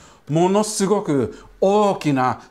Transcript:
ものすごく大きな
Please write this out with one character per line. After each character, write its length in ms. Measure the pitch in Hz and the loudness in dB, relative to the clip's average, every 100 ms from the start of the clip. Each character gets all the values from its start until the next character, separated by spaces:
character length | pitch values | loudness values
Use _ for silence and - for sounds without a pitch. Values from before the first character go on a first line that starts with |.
| - - - | -20 -18 -4
も 180 | 156 180 | 0 2
の 160 | 202 | 2
す 220 | 214 - 190 | 0 -2 0
ご 160 | 202 | 0
く 340 | - 139 110 - - - | 0 -2 -2 -6 -14 -2
大 360 | 190 208 202 190 | 0 2 2 0
き 180 | 151 | -2
な 300 | 135 127 117 - | 0 0 -2 -10